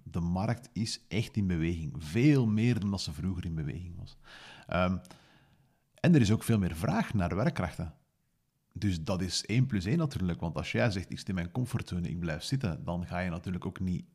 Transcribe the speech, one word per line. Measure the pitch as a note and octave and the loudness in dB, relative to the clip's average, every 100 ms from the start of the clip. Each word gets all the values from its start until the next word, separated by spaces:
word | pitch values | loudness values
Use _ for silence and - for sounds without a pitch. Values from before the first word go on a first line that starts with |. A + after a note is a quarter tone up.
De | - F2 | -6 -2
markt | E2+ F2+ A2+ A#2+ - | 0 0 0 -2 -6
is | - A2+ - _ | -4 -4 -6 _
echt | G#2 A2 A2 | -2 0 0
in | F#2+ | 2
beweging. | E2+ E2 E2+ D#2 C2+ | 2 2 0 -4 -8
Veel | D2+ G2 C#3+ C#3+ A2+ | -4 4 6 6 4
meer | G#2+ A#2+ G#2+ | 4 4 2
dan | G2+ | 0
dat | G2 | -2
ze | - | -4
vroeger | D2 F#2 F2 F2 | -4 -4 -2 -4
in | D#2+ | -4
beweging | D2 C2 F2+ E2+ | -4 -6 -10 -12
was. | F2+ - - - - - - | -14 -16 -20 -20 -20 -20 -4
Ehm, | E2+ F2+ F#2 - - - _ _ _ _ _ _ _ | 0 2 0 -6 -20 -20 _ _ _ _ _ _ _
en | E3 D#3+ | 6 8
er | |
is | G2+ | 8
ook | A2 | 4
veel | - A2+ | 4 2
meer | F2 D#2+ | 2 0
vraag | G2 G#3 - | 0 0 0
naar | G#2+ F2 F#2 | 0 0 2
werkkrachten. | D3 - F2 - E2 - _ _ _ _ _ _ _ | 0 0 -4 -4 -10 -10 _ _ _ _ _ _ _
Dus | - G#2 F2 | -2 0 0
dat | D#2 F#2+ | -2 -2
is | F#2 - - | 0 -4 0
één | A2+ B2+ | 2 2
plus | G#2 F2+ | 0 0
één | D#3+ | 0
natuurlijk. | D#3+ - F#2 E2+ | 0 0 -2 -2
Want | E2+ D2 | -4 -4
als | - | -2
jij | A2+ A#2 | 2 2
zegt: | G2 F2 | 0 -6
"Ik | - | -8
zit | - | -4
in | F#2 | -4
mijn | E2+ | -4
comfortzone, | B2+ B2 A#2 - F2+ E2+ | -4 -2 -4 -4 -4 -4
ik | E2+ | -4
blijf | E2+ D2+ | -4 -4
zitten", | - C#3 G2 D#2+ | -4 -2 -2 -4
dan | - F2 E2+ | -4 -6 -4
ga | F2 | -4
je | F#2 | -4
natuurlijk | E2+ F#2+ F2+ F#2+ | -4 -6 -6 -6
ook | - | -4
niet, | F#2 F2 - | -4 -4 -6